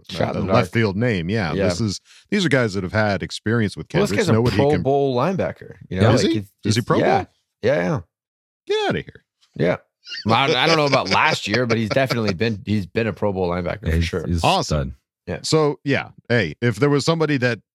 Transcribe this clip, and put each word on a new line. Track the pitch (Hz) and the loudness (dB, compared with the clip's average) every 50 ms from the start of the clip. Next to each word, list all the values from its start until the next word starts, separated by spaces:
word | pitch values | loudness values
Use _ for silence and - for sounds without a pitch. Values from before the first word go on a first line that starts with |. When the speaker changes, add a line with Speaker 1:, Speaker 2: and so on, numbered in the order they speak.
| - - | -18 -8
Speaker 1:
Shot | - - - - - | -4 -2 -2 -2 -2
Speaker 2:
a | - | -2
Speaker 1:
in | 101 | 0
the | 90 101 | 2 2
Speaker 2:
left | 120 113 | 2 2
Speaker 1:
dark. | 95 - | 2 0
Speaker 2:
field | 117 113 104 90 | 0 0 0 0
name. | 98 117 127 110 90 80 85 | 0 0 0 0 -2 -2 -2
Yeah, | 104 113 98 80 71 | -2 -2 -2 -2 0
Speaker 1:
Yeah. | 95 98 92 | 0 0 0
Speaker 2:
this | 87 92 | 0 0
is, | 117 104 92 - - _ - - _ _ | -2 -2 -4 -6 -10 _ -20 -20 _ _
these | 196 208 185 | -2 0 2
are | 156 | 4
guys | 139 131 123 110 90 | 4 4 2 2 -2
that | 101 92 | -4 -4
have | 87 | -2
had | 90 110 107 104 98 90 87 | 0 0 2 2 0 -2 -4
experience | 80 - - - 107 113 120 110 95 - | -6 -10 -6 -2 0 0 2 0 0 -2
with | - 76 - - | -6 -8 -4 -2
Speaker 1:
Well, | 165 208 | 0 0
this | 202 | 0
Speaker 2:
Kendricks, | 190 214 220 | 0 0 2
Speaker 1:
guy's | 170 | 2
a | 110 | 4
Speaker 2:
know | 110 | 4
what | 120 123 | 4 2
he | 123 131 | 2 2
Speaker 1:
Pro | 139 143 | 2 2
Speaker 2:
can | 151 - - | 2 2 2
Speaker 1:
Bowl | 131 135 139 139 135 127 | 0 2 2 2 0 0
linebacker. | 120 135 175 196 170 98 76 - - - - - - - - | 0 0 0 0 -2 -2 -4 -6 -8 -16 -20 -20 -20 -12 -6
You | - 92 | 0 2
know, | 98 110 | 4 4
Speaker 3:
Yeah. | 107 | 4
Speaker 2:
Is | 127 180 | 4 2
Speaker 1:
like, | 214 330 | 2 0
Speaker 2:
he? | 107 | -2
Speaker 1:
it's, | 98 - _ _ - | -4 -8 _ _ -2
Speaker 2:
Is | 101 104 | 0 0
he | 120 | 0
Speaker 1:
it's, | 117 | 0
Speaker 2:
Pro | - 160 208 | 2 2 2
Speaker 1:
yeah. | - - - - - | 2 2 2 2 0
Speaker 2:
Bowl? | - _ _ _ _ _ _ | -4 _ _ _ _ _ _
Speaker 1:
Yeah, | - 113 139 | -2 0 0
yeah. | 175 175 185 165 113 85 _ _ _ _ _ _ _ _ _ _ _ _ | 0 0 -2 -2 -4 -6 _ _ _ _ _ _ _ _ _ _ _ _
Speaker 2:
Get | - 403 427 427 370 | -4 -4 -2 -2 -2
outta | 226 78 | -2 -4
here. | - - - - _ _ _ _ _ _ - | -6 -10 -14 -20 _ _ _ _ _ _ -6
Speaker 1:
Yeah. | - 73 90 - - _ _ _ _ _ - - - - | -2 0 0 0 -2 _ _ _ _ _ -16 -14 -6 0
Well, | 104 113 | 2 2
I, | 120 135 139 160 123 135 | 2 2 2 2 2 2
I | |
don't | 165 165 | 2 2
know | 160 147 | 2 2
about | 143 135 127 98 95 | 2 2 0 0 0
last | 98 101 127 156 160 - - | 0 2 2 2 0 -2 -2
year, | 101 104 120 127 | -2 -2 0 0
but | 117 113 | 0 0
he's | 113 113 104 | -2 -2 0
definitely | - 131 135 131 - 120 110 104 95 | 0 0 0 0 0 -2 -2 -2 -2
been, | 80 110 117 110 95 - | -2 -2 -4 -4 -4 -4
he's | 101 104 107 92 | -2 -2 -2 -2
been | - - 110 117 | -2 -4 -2 -2
a | 110 87 | -2 -4
Pro | - 107 104 | -4 -4 -4
Bowl | 95 92 92 87 | -2 -2 -2 -2
linebacker | 87 90 87 82 - - - | -2 -2 -4 -4 -6 -6 -4
Speaker 3:
Yeah, | - | -2
Speaker 1:
for | 82 | 0
Speaker 3:
he's, | 85 82 | 0 0
Speaker 1:
sure. | 85 - 87 80 | -2 -4 -6 -4
Speaker 3:
he's | - 87 82 82 | -2 -2 2 2
Speaker 2:
Awesome. | 139 180 190 143 - 80 76 67 65 | 2 2 2 0 -2 -2 -2 -2 -4
Speaker 3:
stud. | 62 - _ _ _ _ _ | -8 -14 _ _ _ _ _
Speaker 1:
Yeah. | - 87 - - | -10 -10 -8 -4
Speaker 2:
So, | - - 160 156 147 147 - - | 0 0 2 2 0 -2 -4 -2
yeah. | 139 135 92 64 - - - _ | -2 -2 -2 -2 -6 -12 -12 _
Hey, | - 120 120 101 78 73 - | 0 0 0 0 0 -2 -2
if | - 120 104 | -2 -2 0
there | 92 135 147 | 0 0 2
was | 143 143 - | 2 2 0
somebody | - 165 165 160 147 147 | 0 0 0 0 0 0
that | 135 120 123 117 101 - _ _ | 0 0 -2 -2 -4 -8 _ _